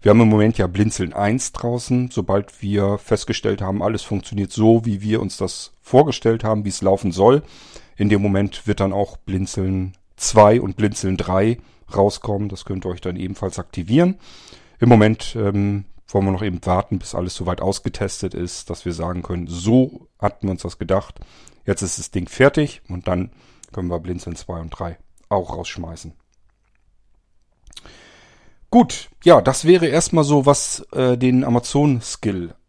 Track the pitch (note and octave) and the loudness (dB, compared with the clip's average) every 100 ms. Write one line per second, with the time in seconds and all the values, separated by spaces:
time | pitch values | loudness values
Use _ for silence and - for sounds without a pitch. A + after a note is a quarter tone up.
0 | G#2 G#2+ A2+ G#2+ G#2+ A#2 F#2 F2+ G#2+ - | 6 6 6 6 4 2 -2 0 0 0
1 | F2 - G#2 B2 - - A#2+ A#2+ - B2 | -6 -2 -2 -2 -6 -8 -6 -6 -2 -2
2 | B2 - F#2 G2 G2 _ G2 G2+ G2 G2+ | -2 -6 -2 -2 -4 _ -4 -2 0 -2
3 | - G#2+ - A2 G#2 G2+ F#2+ G2 G2+ A2 | -2 -4 -2 -4 -4 -4 -4 -2 -2 -4
4 | - G2+ - G#2 G2 - A2 A#2 A2+ G2 | -6 -8 -6 -6 -6 2 4 4 2 -4
5 | G#2+ A2 G2 - F#2+ - - _ - B2+ | -2 -2 -4 -6 -8 -8 -16 _ 2 4
6 | D3+ - A2+ A2+ A2+ G#2+ G#2 F#2 F#2+ G2 | 4 2 0 0 0 -2 -4 -2 0 0
7 | G2+ F2 G2+ C#3+ - - - - - - | -2 4 4 4 0 -20 -20 -20 -20 -4
8 | G#2 G2+ G2+ G2 G2+ - - G#2 G2 F#2+ | 0 2 2 0 -2 -6 -6 -2 -2 -2
9 | G2+ - - F#2+ F#2+ - F#2+ F#2+ F#2+ - | -6 -8 -6 -6 -4 -4 -4 -4 -6 -12
10 | _ _ - A2 G#2 A#2 A2 F2+ G#2+ G#2 | _ _ 0 6 6 6 0 -2 -2 -2
11 | G2 F#2 F2 F#2 G#2+ F2+ - _ - G2+ | -4 -4 -2 0 0 -2 -8 _ -8 2
12 | G2 - - G2+ G#2 G2 - F#2+ F#2 F2 | 2 0 -6 -6 -6 -10 -10 -8 -8 -8
13 | F#2 F2+ F#2 F#2+ F#2+ - - - F2 C3+ | -8 -8 -8 -8 -8 -8 -12 -10 0 2
14 | F3 F#3+ - - - - _ - A#2 A#2 | 2 0 -14 -20 -20 -20 _ 0 6 8
15 | G#2+ A2 - A#2 G2+ G2+ G2+ G2+ G2 - | 8 2 -4 -4 -2 0 -2 -2 -8 -20
16 | _ G2+ G2 F#2+ G#2 F2 - F2+ - F#2 | _ -2 0 -2 -4 -4 -2 -2 -2 -6
17 | - - F2+ - F2+ F2 F#2+ G2 - - | -6 -8 -8 -6 -6 -4 -4 -4 -6 -6
18 | G2 - F#2+ - F2 - - F2 F2+ E2 | -8 -6 -8 -8 -10 -10 -12 -10 -8 -8
19 | E2+ F2+ E2+ F2+ E2+ F2 F#2+ B2 C3 - | -6 -8 -8 -8 -8 -4 2 2 2 -4
20 | _ _ G#2 - G2 F2+ F2 - E2 F#2+ | _ _ -6 -4 -6 -6 -8 -10 -2 -2
21 | - - - - - _ - F#2+ F#2 - | -2 -18 -20 -20 -20 _ -6 -4 -4 -8
22 | - G#2 F2+ - C3+ - D3 - - F2+ | -8 -8 -8 2 2 4 -4 -6 -14 -10
23 | - F2+ F#2 _ _ _ - - F2+ F2 | -4 -4 -4 _ _ _ -16 -10 -6 -6
24 | E2+ F2+ - E2+ - E2+ D#2+ - F2 E2 | -6 -10 -10 -14 -12 -12 -12 -10 -12 -12
25 | - _ _ G2 F2 D#2+ F2+ - E2+ E2 | -20 _ _ -4 -4 -10 -10 -12 -12 -14
26 | E2 - _ _ _ _ _ _ _ _ | -18 -20 _ _ _ _ _ _ _ _
27 | _ _ _ _ _ _ - - - - | _ _ _ _ _ _ -20 -20 -20 -20
28 | - _ _ _ _ _ - A#3+ A#3 - | -20 _ _ _ _ _ 2 4 4 0
29 | - _ E3+ D#3+ - C3 D#3+ F3+ E3 C#3 | -14 _ 6 6 6 0 4 4 4 0
30 | - E3 C#3+ D3 C3+ - - - - - | 0 0 2 4 4 2 0 -10 -8 -2
31 | B2+ B2 B2+ B2+ C3 A#2+ - C#3 D3 B2 | 0 2 2 2 2 -2 0 0 2 0
32 | - - A2 F#2+ E2+ - | -4 -6 -4 -4 -8 -14